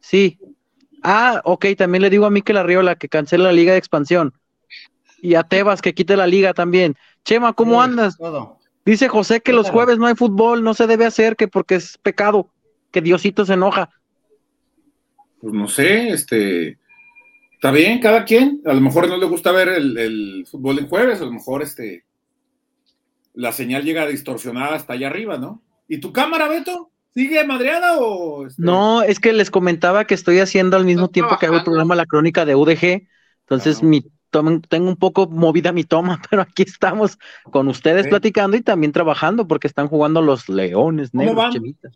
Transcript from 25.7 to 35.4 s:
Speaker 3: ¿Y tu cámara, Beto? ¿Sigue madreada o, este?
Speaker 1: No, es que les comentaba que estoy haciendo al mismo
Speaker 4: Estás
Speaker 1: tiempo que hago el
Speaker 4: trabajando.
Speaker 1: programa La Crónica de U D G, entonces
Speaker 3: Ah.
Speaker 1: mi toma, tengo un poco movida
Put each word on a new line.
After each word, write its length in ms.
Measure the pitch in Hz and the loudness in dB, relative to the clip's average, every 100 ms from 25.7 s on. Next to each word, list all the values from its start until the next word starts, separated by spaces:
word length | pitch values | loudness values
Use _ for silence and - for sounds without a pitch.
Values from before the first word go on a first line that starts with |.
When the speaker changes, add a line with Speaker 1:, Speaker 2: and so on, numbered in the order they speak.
| _ _ | _ _
Speaker 3:
¿Y 120 | 156 | -12
tu 120 | - | -8
cámara, 380 | - 302 320 302 | -4 -2 -2 -4
Beto? 420 | 330 311 359 339 _ _ | -4 -8 -12 -14 _ _
¿Sigue 320 | - 269 311 302 | -6 -2 -2 -2
madreada 540 | 262 254 330 349 330 | -2 -2 -2 0 0
o, 480 | 233 196 170 147 135 | -2 -4 -8 -10 -14
este? 140 | 131 | -4
Speaker 1:
No, 400 | 170 180 208 226 | 0 2 2 2
es 180 | 214 196 | 2 2
que 100 | 226 | 2
les 180 | 220 196 | 2 0
comentaba 560 | 196 180 165 175 196 214 | 0 0 0 2 0 0
que 80 | 185 | -2
estoy 240 | - 180 | 2 2
haciendo 360 | 190 196 185 190 | 2 2 2 2
al 80 | |
mismo 220 | 185 175 180 | 2 2 0
Speaker 4:
Estás 80 | |
Speaker 1:
tiempo 240 | 180 233 - | 0 0 0
que 60 | 165 | 0
hago 100 | 165 | 0
el 40 | |
Speaker 4:
trabajando. 80 | 165 | 0
Speaker 1:
programa 240 | 165 160 175 | 0 0 0
La 100 | 165 | 0
Crónica 380 | 151 165 170 | 0 0 0
de 120 | 156 139 | 2 4
U 100 | 151 | 4
D 100 | 160 | 2
G, 300 | 175 185 185 _ _ _ | 0 -2 _ _ _ _
entonces 380 | _ 135 147 143 | _ -2 0 0
Speaker 3:
Ah. 40 | 160 | 2
Speaker 1:
mi 200 | 151 - _ _ | 2 0 _ _
toma, 300 | 151 156 165 160 | -2 0 -2 -2
tengo 200 | 160 180 | -2 -2
un 60 | 185 | 0
poco 320 | 190 185 185 | 0 0 -2
movida 460 | 165 | 2